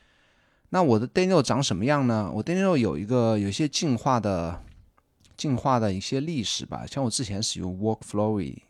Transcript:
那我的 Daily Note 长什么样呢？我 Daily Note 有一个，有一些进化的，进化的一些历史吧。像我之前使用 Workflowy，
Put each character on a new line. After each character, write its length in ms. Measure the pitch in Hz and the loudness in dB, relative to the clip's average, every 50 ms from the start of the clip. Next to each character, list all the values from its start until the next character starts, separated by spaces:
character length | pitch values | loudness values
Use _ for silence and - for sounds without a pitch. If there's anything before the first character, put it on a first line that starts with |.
| _ _ _ _ _ _ _ _ _ _ _ _ _ _ | _ _ _ _ _ _ _ _ _ _ _ _ _ _
那 140 | - 185 180 | 0 2 4
我 160 | 139 113 104 | 6 4 4
的 80 | 120 | 2
Daily 220 | 123 - 185 185 185 | 0 0 0 2 4
Note 140 | 190 160 120 | 4 4 4
长 200 | - 107 131 139 | 4 0 0 0
什 100 | - 107 | 0 0
么 100 | 82 104 | 0 0
样 200 | 139 147 143 131 | 0 2 2 2
呢？ 240 | 123 113 107 104 92 | 2 2 2 0 -2
我 120 | 65 110 110 | -4 -4 -2
Daily 180 | 156 170 185 | -2 0 0
Note 160 | 196 190 175 | 2 2 4
有 200 | 135 113 92 71 | 4 2 2 0
一 80 | 76 101 | -2 -2
个， 320 | 101 127 123 117 113 110 | 0 2 2 4 4 2
有 100 | 107 98 | 2 0
一 40 | 98 98 | -2 0
些 120 | - 156 | 0 -2
进 300 | 139 - - 180 151 123 | -2 0 -2 0 0 0
化 220 | 107 - 139 127 117 | 0 2 0 0 2
的， 420 | 104 104 95 85 82 82 85 - - - - - - _ _ _ _ _ _ _ _ - _ | 2 0 -2 -2 -2 -4 -6 -8 -12 -18 -20 -20 -20 _ _ _ _ _ _ _ _ -20 _
进 180 | - - 156 127 | -6 -4 -2 -2
化 240 | 113 - 139 127 120 | 0 2 2 2 4
的 120 | 113 101 | 2 0
一 60 | 92 | 0
些 220 | 98 - - 135 135 | -2 -4 -4 -4 -4
历 240 | 143 170 170 135 98 | -2 -2 -4 -4 -4
史 220 | - - - - | -4 -4 -6 -6
吧。 200 | - - 57 58 | -8 -10 -10 -10
像 160 | - - 139 | -8 -4 -4
我 80 | 135 113 | -2 -2
之 140 | - - 127 | -2 -4 -4
前 180 | 92 101 95 | -4 -4 -4
使 200 | 90 - - 85 | -4 -4 -4 -4
用 180 | 90 92 92 92 | -6 -6 -4 -2
Workflowy， 800 | 104 110 110 - - - - 104 107 107 110 101 85 65 - - - | -2 -2 -2 -2 -6 -6 -2 0 0 0 0 -2 -2 -4 -8 -12 -18